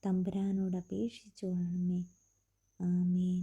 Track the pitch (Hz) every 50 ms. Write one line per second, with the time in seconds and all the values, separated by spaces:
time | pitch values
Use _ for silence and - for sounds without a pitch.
0 | - 196 185 185 185 196 185 196 196 196 196 190 190 185 180 180 175 - 190 196
1 | 220 233 - - - 214 - - - 185 180 180 175 175 175 180 180 180 180 180
2 | 180 - - _ _ _ _ _ _ _ _ _ _ _ _ _ 180 180 180 180
3 | 180 180 180 180 180 180 180 180